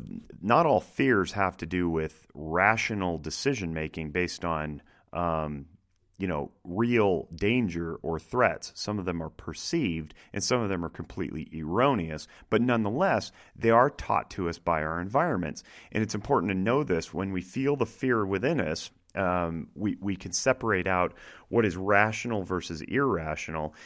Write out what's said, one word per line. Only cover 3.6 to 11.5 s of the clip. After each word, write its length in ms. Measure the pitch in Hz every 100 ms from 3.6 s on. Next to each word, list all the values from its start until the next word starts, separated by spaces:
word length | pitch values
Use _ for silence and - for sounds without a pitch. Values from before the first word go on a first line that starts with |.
| 87 80 78 - 78
based 320 | 85 87 -
on, 380 | 85 80 76 76 - _ _
um, 540 | - 87 80 76 73 69 - _ _ _ -
you 100 | 92
know, 240 | 76 67 _ -
real 640 | 92 120 120 104 85 -
danger 600 | 82 101 123 107 82 82 -
or 180 | 78 80
threats. 540 | - 123 110 78 - -
Some 240 | - 104
of 60 | 90
them 180 | 85
are 60 | 80
perceived 840 | - - 78 - 170 117 82 78 - -
and 100 | -
some 160 | - 127
of 80 | 104
them 160 | 92
are 60 | 82
completely 580 | - 85 - 82 78 76